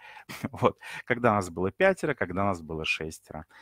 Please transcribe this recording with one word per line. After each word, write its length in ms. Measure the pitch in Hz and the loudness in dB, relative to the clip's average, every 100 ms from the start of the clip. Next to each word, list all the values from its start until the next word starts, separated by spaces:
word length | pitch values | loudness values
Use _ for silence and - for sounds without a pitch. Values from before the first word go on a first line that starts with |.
| - - - | -20 -20 -16
<laughs> 240 | - - | -10 -8
Вот. 280 | - - - - - | 2 2 2 -12 -8
Когда 280 | - 120 120 | -2 2 4
нас 160 | 104 90 | 4 0
было 220 | 85 95 | -2 -2
пятеро, 440 | - 190 185 156 | 4 4 4 -2
когда 280 | 135 90 90 | -2 -2 0
нас 160 | 101 87 | 0 0
было 240 | 78 80 | -4 -4
шестеро. 600 | 78 - 80 - - 78 - - | -2 -2 -4 -10 -14 -14 -14 -20